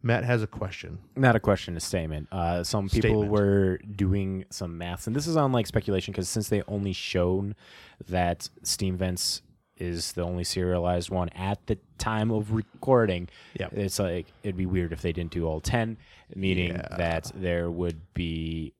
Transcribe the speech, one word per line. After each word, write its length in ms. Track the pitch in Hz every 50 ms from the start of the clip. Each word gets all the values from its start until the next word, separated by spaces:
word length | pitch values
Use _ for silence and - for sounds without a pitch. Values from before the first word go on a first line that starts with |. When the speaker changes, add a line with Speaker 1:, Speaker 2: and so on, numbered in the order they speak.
Speaker 1:
Matt 220 | - 117 117 113 107
has 180 | 123 123 113
a 60 | 107
question. 500 | - - - 104 95 - - - 92 82 - - - _
Speaker 2:
Not 200 | 131 135 127 113
a 40 | 110
question, 380 | - 110 101 - - - 87
a 20 | 80
statement. 480 | - - - 92 82 80 78 76 73 -
Uh, 320 | - 90 87 85 87 87 85
some 220 | - - 107 98 95
people 200 | - 117 110 110 107 107
Speaker 1:
Statement. 100 | 104 101
Speaker 2:
were 460 | 104 104 101 101 98 98 95 95 92 - - 107 101
doing 500 | 98 101 92 92 101 98 95 95 95 92 _
some 280 | - - 95 85 85
maths, 280 | 82 85 87 87 - -
and 80 | 113 113
this 120 | 147 147
is 100 | 165 165
on, 140 | 160 143 135 127
like, 120 | 120 104
speculation, 460 | - - 110 - - 98 92 - - 95
'cause 140 | - 92
since 220 | - - 113 101 -
they 120 | 107 101 -
only 260 | - 101 101 101 98 90
shown 640 | - - - - 92 87 90 92 95 101 101 104 _ - - - - - - - _ - -
that 400 | 90 90 90 87 85 - - - _ - -
Steam 340 | - - - 98 95 90
Vents 460 | 87 95 92 90 90 - - - - _ _ - _ _ _ _
is 340 | _ 90 87 87 85 82 - -
the 80 | 87 87
only 200 | 87 90 87 87
serialized 680 | - - 92 90 90 90 87 85 87 87 87 87 -
one 200 | 98 92 90 85
at 360 | - - 92 98 101 - _
the 100 | - 107 - _ _ _ -
time 320 | - - 110 107 107 117
of 200 | 113 107 104 104 110
recording, 760 | 110 107 _ - - - 135 131 123 113 101 90 87 87 - - - - - - -
Speaker 1:
Yep. 140 | 95 87 95
Speaker 2:
it's 240 | 101 101 95 - -
like, 260 | 101 90 85 90 85 - _ _ -
it'd 140 | 104 90
be 80 | 90 92
weird 260 | 90 95 92 87 82 85
if 80 | -
they 120 | - 90 82
didn't 180 | 92 85 82
do 140 | - 87 82
all 160 | 80 78 78
ten, 360 | - - - 120 113 113 113 - - - - - - _ -
meaning 360 | 95 95 95 92 90 90 87
Speaker 1:
Yeah. 160 | 87 - - - -
Speaker 2:
that 340 | - 85 82 82 82 - - -
there 340 | 95 92 90 87 87 85 85
would 300 | 85 85 90 87 82 80 82 _ _
be 600 | - 87 82 82 80 80 80 82 80 78 71 _